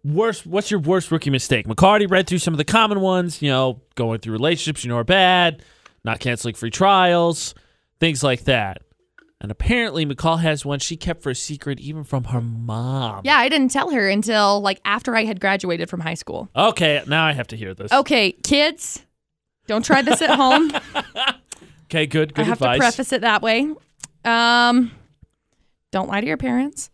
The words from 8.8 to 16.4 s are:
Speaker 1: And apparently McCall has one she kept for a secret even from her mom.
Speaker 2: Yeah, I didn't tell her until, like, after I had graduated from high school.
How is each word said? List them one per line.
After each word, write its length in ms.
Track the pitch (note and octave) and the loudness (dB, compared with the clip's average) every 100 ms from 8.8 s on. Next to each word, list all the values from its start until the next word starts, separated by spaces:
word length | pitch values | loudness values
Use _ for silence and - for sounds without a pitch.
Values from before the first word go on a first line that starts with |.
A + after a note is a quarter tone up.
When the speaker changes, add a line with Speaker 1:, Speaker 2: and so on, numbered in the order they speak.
| _ _ _ _ _ _ | _ _ _ _ _ _
Speaker 1:
And 100 | G2+ | -12
apparently 540 | G#2 - A#3+ A3+ D#3 D3 | -4 0 0 0 -2 -4
McCall 340 | C3 E3 E3 | -2 -2 0
has 240 | E3+ D3 C#3+ | 0 -2 -4
one 140 | C#3+ | -6
she 160 | - E3 | -6 -6
kept 260 | F3 E3 | -8 -6
for 80 | C#3+ | -6
a 40 | B2+ | -8
secret 440 | - D3 - C3+ | -8 -10 -8 -8
even 220 | C3+ D#3 C#3+ | -10 -12 -6
from 200 | C3+ A2 | -4 -2
her 140 | A#2+ | -4
mom. 840 | A#2 A2+ A#2 A2 B2 C3+ A#2+ G2+ C4+ | -4 -6 -6 -6 -4 -4 -4 -4 0
Speaker 2:
Yeah, 100 | C#4+ | 2
I 120 | B3+ | 2
didn't 200 | D#4 C4 | 2 2
tell 220 | C#4 F4 | 0 -2
her 160 | C4+ G3 | 0 0
until, 540 | G3+ G#3 G#3+ G3+ G3+ | 0 0 2 2 2
like, 180 | G3+ G3 G3 | 0 -2 -4
after 300 | G#3+ C4 A3+ | -4 -2 -2
I 100 | A3 | -2
had 160 | F#3 | -2
graduated 480 | G3 G3 F#3 E3+ E3+ | -2 -2 -2 -4 -6
from 100 | F3+ | -6
high 140 | D#3+ | -8
school. 360 | E3 - - | -8 -10 -12